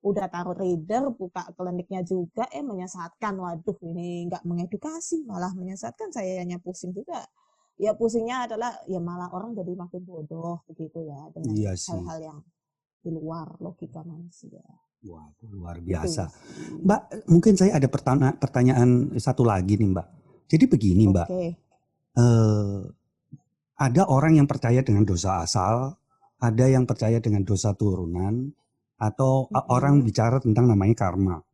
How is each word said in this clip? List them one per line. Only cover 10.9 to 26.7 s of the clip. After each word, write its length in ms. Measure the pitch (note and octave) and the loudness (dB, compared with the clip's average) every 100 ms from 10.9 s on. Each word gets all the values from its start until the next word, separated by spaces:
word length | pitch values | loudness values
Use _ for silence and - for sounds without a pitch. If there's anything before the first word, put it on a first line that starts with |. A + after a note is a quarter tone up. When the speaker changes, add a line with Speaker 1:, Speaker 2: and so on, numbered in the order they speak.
| E3 | -12
Speaker 1:
ya, 320 | D#3 C#3 D3+ | -14 -14 -18
dengan 160 | - C#3 G#2+ | -12 -6 -4
Speaker 2:
Iya 160 | G#2 F2+ | -4 -6
sih. 160 | - F2 | -10 -10
Speaker 1:
hal-hal 220 | F2 D#3+ | -10 -12
yang 180 | D#3+ D3+ - _ _ _ _ _ | -14 -20 -20 _ _ _ _ _
di 80 | - | -12
luar 480 | D#3+ D#3 E3 D#3+ E3 | -10 -10 -12 -14 -14
logika 480 | E3+ F3 E3+ E3 | -16 -14 -16 -16
manusia. 560 | E3 D#3+ F3 _ - - _ _ _ _ | -16 -18 -20 _ -20 -20 _ _ _ _
Speaker 2:
Waduh, 480 | G#2+ E2 D2+ D2 A2+ | -20 -20 -20 _ -20
luar 320 | G2+ F2 E2+ | -14 -14 -12
Speaker 1:
Gitu 80 | F2 | -6
Speaker 2:
biasa. 400 | F2 F#3 D#3 E2 | -4 -4 -4 -6
Speaker 1:
sih. 480 | - - - - - | -10 -20 -18 -14 -2
Speaker 2:
Mbak, 240 | F#3+ G#3+ - G#3+ - | 2 2 -2 -16 4
mungkin 220 | E3 G3 G3 | 6 8 6
saya 240 | F#3 E3 | 4 4
ada 80 | C3+ | 0
pertana-, 480 | - - C3+ C3+ - | 0 0 2 2 0
pertanyaan 800 | C3+ - B2 B2+ A#2+ B2 A#2+ A#2 | -2 2 4 6 6 6 2 -2
satu 320 | A#2+ B2+ A#2+ | -2 2 2
lagi 320 | G2 F#2 G#2 | 4 2 2
nih, 160 | G#2 F#2 | 2 0
Mbak. 120 | - _ _ _ | -6 _ _ _
Jadi 200 | _ D#3+ B3+ | _ 4 4
begini, 400 | C3+ G#2 F#2 G#2+ | 4 4 6 6
Mbak. 200 | F#2+ E2+ | 6 0
Speaker 1:
Oke. 120 | F3+ E3+ E3+ _ _ _ _ _ - | -4 -6 -8 _ _ _ _ _ 2
Speaker 2:
Eh, 600 | A#2+ A#2 A2 G#2+ G2+ G2+ F#2 - _ _ _ - _ _ _ _ | 4 6 4 2 0 -6 -10 -18 _ _ _ -20 _ _ _ _
ada 220 | C#3 A#2+ F#3+ | 2 4 4
orang 200 | C3+ D#3 D#3+ | 4 6 6
yang 80 | |
percaya 400 | C#3+ B2 A#2+ B2 | 6 2 2 2
dengan 240 | C3+ G2+ G2+ | 4 4 4
dosa 320 | F2+ F#2 F#2 | 2 0 -2
asal, 560 | E2 - F#2+ A#2 C3+ E3+ _ _ _ _ | -2 0 2 0 -2 -10 _ _ _ _
ada 300 | A#2+ A2+ | -2 4
yang 160 | C3 | 4